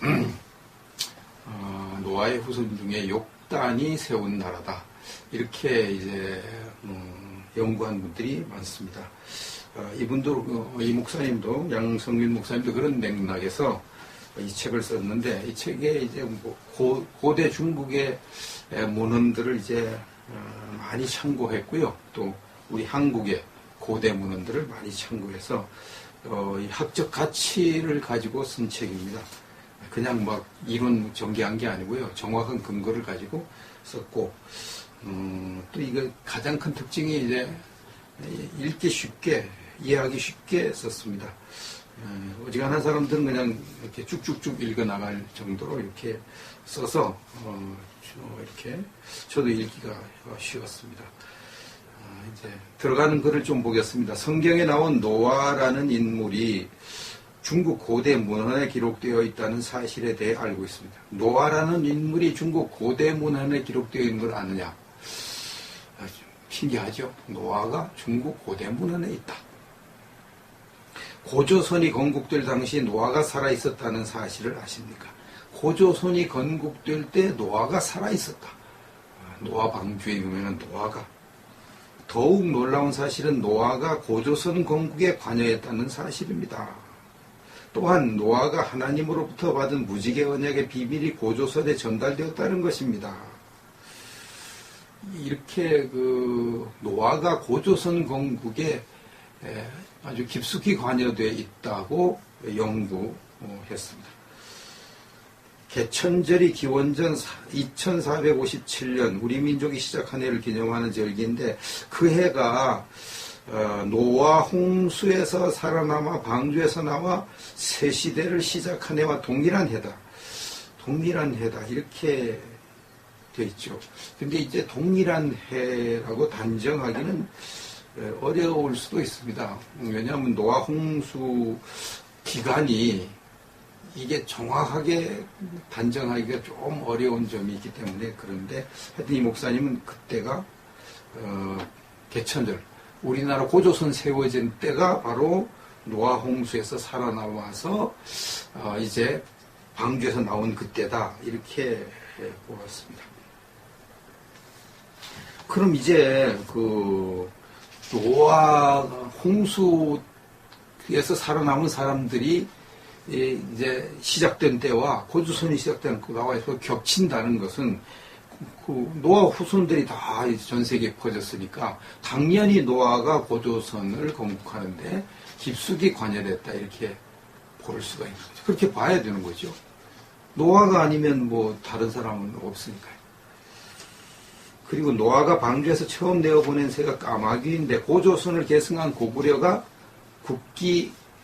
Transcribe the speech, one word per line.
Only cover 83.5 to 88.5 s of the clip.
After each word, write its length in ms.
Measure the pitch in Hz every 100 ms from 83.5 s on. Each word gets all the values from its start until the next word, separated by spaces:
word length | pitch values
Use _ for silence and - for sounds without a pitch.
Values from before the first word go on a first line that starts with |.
| 110 120 127 160 151
고조선 640 | - 113 127 147 175 175
건국에 520 | 160 156 160 151 180 -
관여했다는 720 | - 117 117 110 - 113 127
사실입니다. 800 | - 151 - - 170 - - 107 - - - - - - - - - -
또한 440 | - 175 180 123 107
노아가 460 | 107 123 147